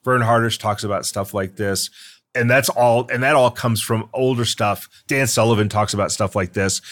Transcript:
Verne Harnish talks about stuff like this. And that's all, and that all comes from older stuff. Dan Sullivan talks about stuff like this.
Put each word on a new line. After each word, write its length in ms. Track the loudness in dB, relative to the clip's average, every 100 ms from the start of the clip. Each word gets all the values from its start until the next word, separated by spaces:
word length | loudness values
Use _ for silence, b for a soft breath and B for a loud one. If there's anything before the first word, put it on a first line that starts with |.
Verne 200 | -2 0
Harnish 360 | 2 2 2 -2
talks 240 | -4 -4
about 220 | -4 -4
stuff 300 | -4 -6 -4
like 220 | -4 -6 -4
this. 340 | -4 -4 -6 B B B _
And 160 | -2 2
that's 180 | 2 2
all, 360 | 2 4 4 0
and 120 | -2
that 120 | 2
all 160 | 4 4
comes 320 | 2 -2 -2
from 260 | -2 -4 -4
older 320 | -2 0 0
stuff. 440 | -2 -2 -2 -2 -8 b -4
Dan 180 | -2 0
Sullivan 420 | 2 4 4 2
talks 260 | 0 -2
about 180 | -2 -2
stuff 220 | -2 -2
like 200 | -2 -4
this. 260 | -2 -2 -4 B